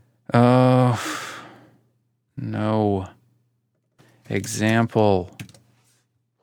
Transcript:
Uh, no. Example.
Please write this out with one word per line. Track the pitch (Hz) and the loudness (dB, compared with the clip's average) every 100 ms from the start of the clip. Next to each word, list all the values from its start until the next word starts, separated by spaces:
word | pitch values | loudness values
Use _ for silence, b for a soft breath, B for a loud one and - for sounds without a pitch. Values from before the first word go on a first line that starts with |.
| B _ - | B _ -2
Uh, | 120 123 127 127 127 127 113 B B B B B B B B B _ _ _ _ - | 2 4 4 4 4 2 0 B B B B B B B B B _ _ _ _ -12
no. | 117 107 107 110 104 98 92 - _ _ _ _ _ _ _ _ b b - | -8 -6 -2 0 0 -2 -6 -16 _ _ _ _ _ _ _ _ b b -8
Example. | 107 90 - 107 113 113 113 107 95 87 - - - _ _ _ _ _ _ _ _ | -8 -6 -4 0 0 0 2 2 0 -2 -14 -20 -20 _ _ _ _ _ _ _ _